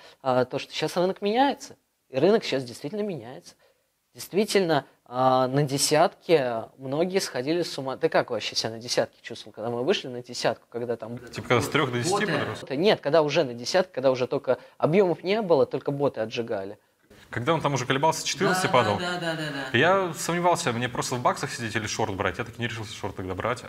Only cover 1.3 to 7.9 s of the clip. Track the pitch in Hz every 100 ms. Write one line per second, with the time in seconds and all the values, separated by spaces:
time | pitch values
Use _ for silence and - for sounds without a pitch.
1.3 | 226 277 - - - _ _ _ 127 170
2.3 | 214 - 135 120 113 147 208 208 156 113
3.3 | 156 - - _ _ _ _ _ 120 -
4.3 | 175 214 202 175 147 - _ - 123 131
5.3 | 127 127 135 147 139 - 151 185 - -
6.3 | 160 127 113 110 - 135 143 180 190 -
7.3 | 127 131 170 160 - 131